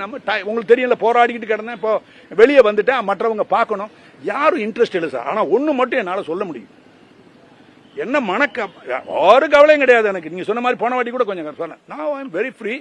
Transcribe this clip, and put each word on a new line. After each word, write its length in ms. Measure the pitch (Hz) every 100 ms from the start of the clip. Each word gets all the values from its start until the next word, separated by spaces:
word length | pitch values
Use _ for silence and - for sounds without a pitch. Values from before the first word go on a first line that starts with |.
நம்ம 180 | 202 262 -
டை-, 160 | 208 190
உங்களுக்கு 240 | 226 214
தெரியல, 220 | 240 254 233
போராடிக்கிட்டு 460 | 214 240 240 233 214
கிடந்தேன், 280 | 214 220 233
இப்போ 140 | 220 214 - - - 165
வெளியே 220 | 240 285 214
வந்துட்டேன், 380 | 208 208 262 196
மற்றவங்க 360 | 196 233 214 185
பார்க்கணும். 360 | 196 226 208 208 - - - 143
யாரும் 320 | 202 277 311 214
இன்ட்ரெஸ்ட் 300 | 233 233 185
இல்லை 100 | 165
சார். 120 | 123 127
ஆனா 120 | 202 175 202
ஒண்ணு 160 | 302 262
மட்டும் 200 | 254 262
என்னால 200 | 185 190 147
சொல்ல 140 | 170 202
முடியும், 240 | 131 104 _ _ _ _ _ _ _ - _ _ _ _ -
என்ன 120 | 175 285 220
மனக்க-, 380 | 196 285 269 202 - - 127 - 127
ஒரு 260 | 160 247 311
கவலையும் 300 | 285 302 302
கிடையாது 260 | 262 240 214
எனக்கு. 200 | 190 156
நீங்க 140 | 180 165
சொன்ன 140 | 226
மாதிரி 160 | 247 247
போன 120 | 226 254
வாட்டி 160 | 240
கூட 100 | 240 214
கொஞ்சம் 300 | 185 151 135
சொன்னேன், 200 | 165 - -
now 100 | 226 302 277
I 40 |
am 60 | 269 170
very 160 | 254 -
free. 180 | 220 262